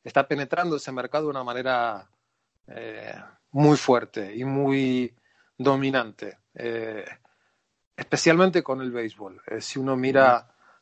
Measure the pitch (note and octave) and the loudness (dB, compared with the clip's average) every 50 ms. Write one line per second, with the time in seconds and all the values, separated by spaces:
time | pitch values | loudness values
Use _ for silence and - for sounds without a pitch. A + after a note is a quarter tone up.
0 | _ B2 - C#3 C3 - D3+ C#3+ C#3+ - - E3+ F3+ F3 D#3 C#3+ - C#3+ C3 B2 | _ 0 2 2 2 2 -2 -4 -4 -4 -2 -2 -2 -2 -2 -4 -6 -8 -8 -8
1 | B2 B2 - D3+ D#3 D3+ C#3 C3+ B2+ B2 A#2+ B2+ B2+ C3 B2+ A#2+ A#2+ A#2 G#2+ G2 | -8 -4 -4 -2 -2 -2 -6 -6 -6 -6 -6 -4 -2 -2 0 0 0 -2 -4 -6
2 | F#2 _ _ _ _ _ _ _ _ _ _ _ _ - - A2+ A#2 A2+ A2 G#2+ | -12 _ _ _ _ _ _ _ _ _ _ _ _ -18 -16 -14 -14 -12 -14 -14
3 | G#2+ A2 A2 - - - _ _ _ _ - C#3 D3+ D3+ D3 C3 - - B2+ A#2+ | -14 -14 -14 -16 -18 -20 _ _ _ _ 0 4 6 6 6 6 4 4 2 2
4 | A2+ - - A2 G2+ F#2+ G#2 A2+ B2+ C3+ C3+ C#3 C#3+ C#3 C#3 C3+ C3+ B2+ B2+ B2+ | 2 -2 -8 -8 -8 -8 -8 -8 -6 -4 -2 0 0 2 2 2 2 0 0 0
5 | B2 A#2 - _ _ _ _ _ _ _ _ - B2+ C#3 C3+ C3+ C#3 C3+ C3+ C3 | -2 -4 -8 _ _ _ _ _ _ _ _ -2 0 2 2 2 0 0 0 -2
6 | A#2 A2 G#2 _ G#2+ G2+ - _ _ _ _ - A#2+ A#2 A#2 A#2 A2+ A2+ A2 G#2 | -4 -4 -10 _ -14 -14 -14 _ _ _ _ -10 -8 -6 -6 -6 -8 -8 -10 -12
7 | F#2 F#2 - - _ _ _ _ _ _ _ _ _ _ _ _ _ _ _ - | -14 -14 -18 -20 _ _ _ _ _ _ _ _ _ _ _ _ _ _ _ -16
8 | - - - C#3+ - E3+ D#3+ E3+ F#3+ F#3+ E3+ F3 - - C3 C3+ C3 B2 A#2+ A#2+ | -6 -4 -4 2 4 4 6 6 4 4 2 0 -2 -2 -6 -6 -6 -6 -6 -6
9 | A2+ A2 G#2 G#2 G#2 G2 F#2 - _ - G#2+ A2+ - - - C3+ C3 C3+ C3 B2+ | -8 -8 -10 -12 -18 -18 -18 -18 _ -12 -10 -10 -10 -8 -8 -4 -2 -2 -2 0
10 | B2+ C3+ C3+ C3+ C3+ B2+ B2 A#2 - _ _ _ _ _ _ _ | 0 2 6 6 8 8 6 4 0 _ _ _ _ _ _ _